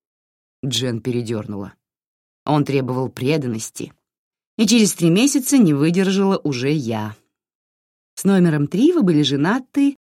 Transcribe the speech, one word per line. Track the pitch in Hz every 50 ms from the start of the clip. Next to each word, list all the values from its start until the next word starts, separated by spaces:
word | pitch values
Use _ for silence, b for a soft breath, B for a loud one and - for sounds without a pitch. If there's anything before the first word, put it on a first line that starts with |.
| _ _ _ _ _ _ _ _ _ _ _ _ -
Джен | 139 120 113 131 123 113 110
передёрнула. | - 127 120 123 117 110 120 107 104 107 104 98 101 95 - _ _ _ _ _ _ _ _ _ _ _ _ _ _
Он | - 151 151 139
требовал | - 135 139 127 123 127 127 131 120
преданности. | - - 123 135 160 160 127 120 110 113 - - - - 120 - - _ _ _ _ _ _ _ _ _ _ _ _ -
И | 226 190
через | 233 240 214 - -
три | - 170 165
месяца | 170 196 254 277 - 294 254 - 285 262
не | 214 156 147
выдержала | 139 147 165 170 190 190 190 190 196 196 196 190 - -
уже | 151 135 120 123 139
я. | 156 160 123 113 113 107 107 107 107 - _ _ _ _ _ _ _ _ _ _ _ _ _ _ _ _ _ _ _
«С | - -
номером | 190 196 185 180 170 151 147 147 147
три | - 185 262 339
вы | 359 330
были | 220 175 160 147 147
женаты | 135 143 135 147 180 226 269 254 _ - 285 277 277 277 - _